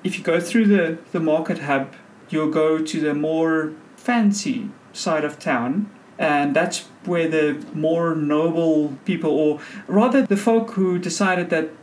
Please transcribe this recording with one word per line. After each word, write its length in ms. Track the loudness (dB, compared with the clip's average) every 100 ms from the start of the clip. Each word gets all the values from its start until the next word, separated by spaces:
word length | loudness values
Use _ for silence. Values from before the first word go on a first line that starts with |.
if 140 | -6 -4
you 60 |
go 160 | 0 0
through 260 | 0 2 4
the, 320 | 4 2 -4 -6
the 80 | -2
market 400 | 0 0 0 -4
hub, 340 | -2 -2 -2 -10 -20 -20 -6
you'll 180 | -2 0
go 300 | 2 2 0
to 200 | -2 -2
the 140 | -2
more 600 | -2 -2 0 0 0 -2 -8 -18 -8
fancy 760 | -2 2 2 2 -2 -4 -8 -14 -18
side 300 | -8 -2 -2
of 140 | -2 -4
town, 540 | -4 -2 -2 -2 -6 -10 -18 -4
and 380 | 0 2 2 0
that's 320 | 0 -4 -12 -12 -4
where 220 | 0 0
the 360 | 2 0 -2 -8 -4
more 400 | 0 0 0 0
noble 840 | 0 2 2 2 2 2 0 -4 -4
people, 260 | -2 0
or 300 | 2 2 0 -6 -16 -2
rather 360 | 2 4 4
the 140 | 2 0
folk 340 | 2 2 0
who 260 | 0 0 0
decided 540 | -2 -2 0 0 0
that 180 | -2 -2 -8